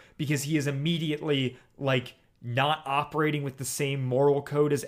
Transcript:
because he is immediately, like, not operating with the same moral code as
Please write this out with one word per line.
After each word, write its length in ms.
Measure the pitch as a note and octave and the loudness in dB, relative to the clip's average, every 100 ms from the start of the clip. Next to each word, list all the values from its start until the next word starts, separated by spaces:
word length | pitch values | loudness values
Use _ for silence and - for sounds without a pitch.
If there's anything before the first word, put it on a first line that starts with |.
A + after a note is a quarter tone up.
| - - | -12 -6
because 260 | D3 D3 | -2 -2
he 140 | C#3 D#3 | 0 0
is 100 | C#3 | 0
immediately, 880 | C#3 D#3 E3+ D#3 D3 D#3 C#3 B2+ B2 _ - | -2 0 0 -2 -2 0 0 0 -4 _ -6
like, 380 | C#3 C3 B2 - _ _ | 0 0 -2 -12 _ _
not 420 | A#2 A#2+ C#3+ D#3 C3+ | -6 0 0 0 -2
operating 560 | C#3 D3 D3+ D3+ D3 | -2 0 0 0 0
with 160 | C#3 C3+ | -4 -6
the 60 | C3 | -6
same 380 | - C#3 C#3 | -2 -2 -2
moral 380 | B2+ B2+ C#3+ C#3+ | 0 4 4 4
code 320 | C#3+ D3 D3 | 0 0 2
as 100 | C#3+ | 2